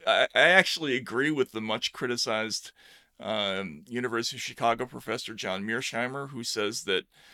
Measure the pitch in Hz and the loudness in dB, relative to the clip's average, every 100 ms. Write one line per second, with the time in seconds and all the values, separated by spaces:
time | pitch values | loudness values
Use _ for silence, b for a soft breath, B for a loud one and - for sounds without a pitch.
0 | - 104 - 120 156 185 - 170 151 127 | 2 4 4 6 8 8 6 0 -2 -2
1 | 98 117 147 147 127 110 110 117 - - | -2 0 0 2 0 -2 -4 -2 -4 -4
2 | 131 120 123 110 110 - - _ b b | -4 -2 0 0 -2 -6 -10 _ b b
3 | b _ 104 107 101 95 95 73 - 120 | b _ -4 -2 0 -2 -4 -10 -8 -4
4 | 123 117 117 127 - 117 120 117 127 123 | -2 -2 -2 -6 -10 0 2 2 -2 -8
5 | - 113 - 113 98 95 107 117 135 117 | -6 -6 -6 -8 -4 -4 -2 -2 -2 -4
6 | 123 139 139 127 120 110 104 117 98 92 | -4 -6 -10 -8 -6 -2 -2 -2 -2 -2
7 | - b b | -2 b b